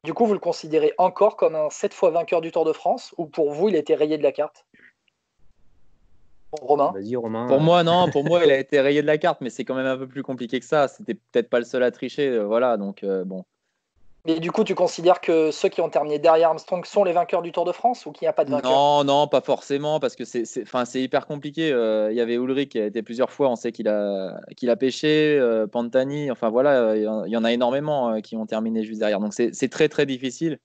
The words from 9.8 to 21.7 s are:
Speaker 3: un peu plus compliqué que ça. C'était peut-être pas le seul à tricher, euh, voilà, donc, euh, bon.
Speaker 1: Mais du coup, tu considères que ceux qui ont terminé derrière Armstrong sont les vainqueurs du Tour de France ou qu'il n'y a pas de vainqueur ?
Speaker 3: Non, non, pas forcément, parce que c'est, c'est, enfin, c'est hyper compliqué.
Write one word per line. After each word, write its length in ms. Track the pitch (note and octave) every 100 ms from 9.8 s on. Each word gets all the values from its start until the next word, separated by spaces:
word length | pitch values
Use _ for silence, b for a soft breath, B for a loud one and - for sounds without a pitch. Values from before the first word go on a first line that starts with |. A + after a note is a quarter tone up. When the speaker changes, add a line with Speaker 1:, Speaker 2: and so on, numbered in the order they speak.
| C3
Speaker 3:
un 100 | C3
peu 100 | C3
plus 160 | C3
compliqué 360 | C3 B2+ A#2+ B2+
que 60 | -
ça. 220 | D#3 C3+
C'était 280 | - - G#2+
peut-être 340 | _ B2 A2+
pas 100 | B2
le 60 | A#2
seul 180 | C3
à 80 | B2
tricher, 360 | - B2+ - C#3
euh, 140 | A#2+
voilà, 340 | G2+ A2+ B2+ A2
donc, 260 | G2 G2
euh, 200 | G2 F#2+
bon. 200 | F#2 F#2 - _ _ _ _ _ - - E3
Speaker 1:
Mais 140 | D#3+
du 140 | E3
coup, 100 | -
tu 100 | G#3+
considères 460 | F3 F3 - E3+ F3+
que 320 | - D#3+ D#3
ceux 160 | D3 F#3+
qui 140 | -
ont 80 | E3
terminé 280 | D#3+ D3 D3+
derrière 300 | D#3+ D#3+ E3
Armstrong 380 | D#3+ - F3+ E3
sont 180 | G#3
les 80 | F#3+
vainqueurs 300 | E3+ E3+ F3+
du 100 | E3+
Tour 140 | E3 F3
de 80 |
France 320 | F3 A#3+ B3 D3+
ou 80 |
qu'il 100 | D3+
n'y 60 | D#3+
a 40 |
pas 120 | D3+ C#3+
de 60 |
vainqueur ? 200 | C#3+ B2+
Speaker 3:
Non, 320 | C3+ C#3+ D3
non, 240 | C#3 C#3 D3
pas 140 | C#3
forcément, 580 | C3+ B2 - C#3 D3 D3+
parce 160 | C3+ -
que 80 |
c'est, 220 | A#2 A#2+ A2
c'est, 160 | -
enfin, 240 | D#3 B2+ A#2+
c'est 160 | C3
hyper 260 | C3 D3 -
compliqué. 460 | D3 D3 D3 D#3+